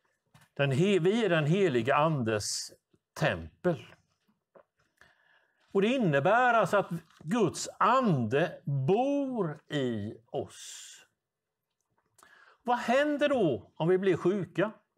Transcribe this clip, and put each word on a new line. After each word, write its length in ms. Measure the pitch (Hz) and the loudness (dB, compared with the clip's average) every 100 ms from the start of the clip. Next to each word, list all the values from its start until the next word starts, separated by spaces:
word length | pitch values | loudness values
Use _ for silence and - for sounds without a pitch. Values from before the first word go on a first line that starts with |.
| _ _ _ _ _ | _ _ _ _ _
den 180 | - 139 | -4 0
he-, 260 | 131 196 190 | 2 2 2
vi 260 | 175 226 | 2 0
är 40 | 202 | 0
den 180 | 165 147 | 0 2
heliga 500 | 196 185 123 113 139 | 2 2 0 2 2
andes 760 | 160 147 113 107 - - - - _ _ _ - | 2 0 -2 -2 -4 -8 -10 -18 _ _ _ -4
tempel. 680 | 151 90 82 _ 180 160 - - _ _ _ _ _ - _ _ _ _ _ _ _ _ _ _ _ | -2 -2 -8 _ -4 -4 -8 -20 _ _ _ _ _ -20 _ _ _ _ _ _ _ _ _ _ _
Och 100 | 196 | 0
det 60 | 208 | 2
innebär 680 | 269 190 139 160 233 254 | 2 2 2 4 4 4
alltså 220 | 233 185 208 | 2 2 0
att 140 | - 170 - - | -2 -6 -12 -16
Guds 500 | 151 240 190 - - - | -4 0 0 -2 -8 -2
ande 840 | 196 262 233 139 110 135 175 - | 2 2 2 0 0 0 0 -4
bor 960 | - 139 135 208 269 285 269 240 165 139 - | -6 -2 0 0 0 -2 -4 -4 -6 -8 -8
i 460 | 151 127 110 104 - _ | -4 -4 -4 -8 -12 _
oss. 680 | 143 95 - - - - - _ _ _ _ _ _ _ _ _ _ _ _ - - _ _ | -10 -10 -14 -18 -18 -20 -20 _ _ _ _ _ _ _ _ _ _ _ _ -20 -20 _ _
Vad 140 | 233 240 | -2 -2
händer 520 | 226 262 294 285 285 | 2 2 2 0 0
då 440 | 262 170 110 - - | 2 2 0 -6 -4
om 120 | 160 | 0
vi 100 | 185 | 2
blir 180 | 190 160 | 2 2
sjuka? 560 | 175 202 165 - 208 - _ | 2 0 -2 -2 -2 -4 _